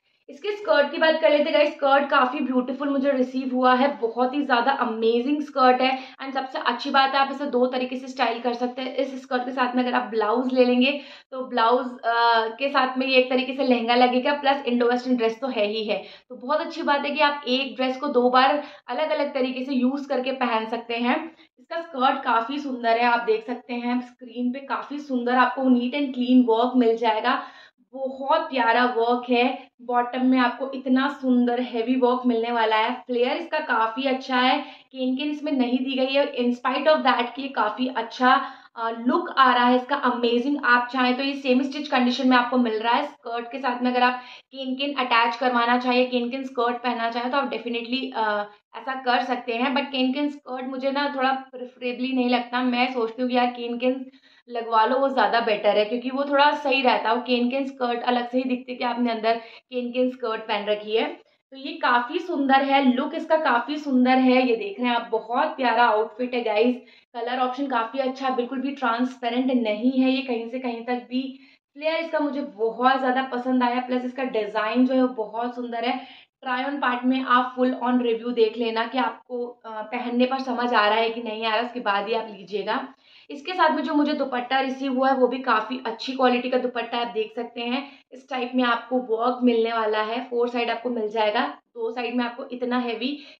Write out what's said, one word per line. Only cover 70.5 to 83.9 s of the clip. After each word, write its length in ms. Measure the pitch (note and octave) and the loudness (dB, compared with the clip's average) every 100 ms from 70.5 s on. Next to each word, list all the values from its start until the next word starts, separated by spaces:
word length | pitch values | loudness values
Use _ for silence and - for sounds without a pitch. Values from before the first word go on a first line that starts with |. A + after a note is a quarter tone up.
| B3+ | -6
कहीं 260 | B3+ A#3 | -6 -6
तक 220 | A#3+ B3 A#3+ | -4 -6 -4
भी। 120 | B3+ C4 - - _ _ C#4 | -6 -6 -10 -20 _ _ -6
Flare 240 | D#4 E4 | -4 -2
इसका 180 | E4 D#4 | -2 -2
मुझे 220 | D4 B3+ | -2 -4
बहुत 580 | - G3+ A3+ A#3 B3+ C4 | -6 -4 -4 2 2 2
ज़्यादा 240 | C4 C4 | 0 0
पसंद 400 | C4 B3 B3+ B3+ | -2 -4 0 2
आया, 180 | A#3+ B3 | 2 0
plus 240 | B3 B3 | -2 -4
इसका 200 | B3 - | -4 -6
design 640 | B3+ A3 G3+ G#3+ G#3+ B3 B3+ | -4 -2 -2 -2 0 2 4
जो 80 | |
है 80 | C4 | 4
वो 60 | B3+ | 2
बहुत 400 | A3 G#3 A3 A#3+ | 0 -8 -6 -6
सुंदर 300 | B3 A#3+ A#3 | -6 -8 -4
है। 400 | A#3+ C4 - - - _ | -4 -4 -8 -20 -20 _
Try 120 | C4 B3+ | -6 -4
on 100 | C#4 C#4+ | -4 -2
part 240 | B3+ B3 | -2 0
में 160 | B3+ C4 | 0 0
आप 300 | B3+ B3 B3+ B3+ | 2 2 2 0
full 140 | B3+ B3+ | 0 0
on 180 | B3 B3+ | 0 2
review 320 | A#3+ A3+ A#3+ | 2 0 -2
देख 220 | A#3 G#3+ A#3 | 2 2 2
लेना 280 | A3+ A3+ A#3+ | -2 -2 -2
कि 120 | B3+ | -2
आपको, 480 | B3 - - B3 A#3+ | -2 -4 -10 -8 -8
अ, 360 | - A3+ A3 | -12 -14 -12
पहनने 440 | G#3 A#3+ A#3+ A#3+ B3+ | -8 -8 -2 0 2
पर 120 | C4 | 0
समझ 340 | B3+ A#3+ B3 | -4 -2 0
आ 120 | A3+ G#3 | 2 4
रहा 100 | A3 | 2
है 120 | A3+ | 0
कि 120 | A3+ | -2
नहीं 220 | A3+ A3 A3+ | -8 -6 -2
आ 80 | |
रहा, 100 | A3 A#3+ | -2 -2
उसके 140 | B3 | -4
बाद 280 | G#3 G3+ G3 | -2 -2 -2
ही 60 | |
आप 120 | A3+ G#3 | -4 -6
लीजिएगा। 640 | F#3+ F3+ G3 G3 C4 C4+ - _ - - | -14 -10 -6 -4 -4 -6 -18 _ -20 -16
इसके 220 | C#4 F4 | -14 -6
साथ 180 | F#4 D#4+ | 0 2
में 120 | D#4 | 2
जो 120 | C#4+ | 0